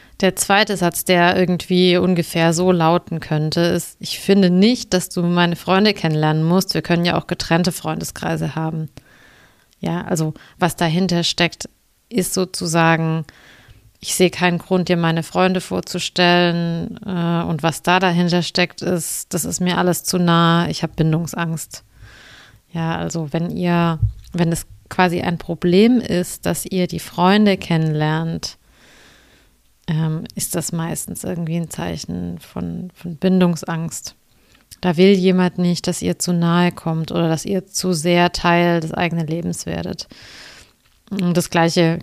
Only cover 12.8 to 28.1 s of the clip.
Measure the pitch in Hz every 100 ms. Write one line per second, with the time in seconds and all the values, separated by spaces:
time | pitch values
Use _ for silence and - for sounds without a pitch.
12.8 | 165 165 160 160 - - - - - -
13.8 | _ _ - - 180 - 180 170 - 185
14.8 | 170 175 165 165 156 180 185 185 - 185
15.8 | - 175 - - 175 175 175 170 170 165
16.8 | 170 - - 180 170 170 170 160 165 -
17.8 | - 185 190 170 175 175 160 - 175 -
18.8 | - 180 - - - 175 165 165 180 175
19.8 | 180 175 - 185 175 170 170 170 175 -
20.8 | 160 - 160 156 160 - 165 160 - -
21.8 | - - - - - - - - _ 165
22.8 | 165 165 170 165 151 165 170 180 175 175
23.8 | 170 160 - - - 170 170 170 - -
24.8 | _ - 180 175 180 170 - 165 180 180
25.8 | 233 247 - 175 180 - 175 165 - 185
26.8 | 180 165 - - 180 208 208 190 - 165
27.8 | 160 151 151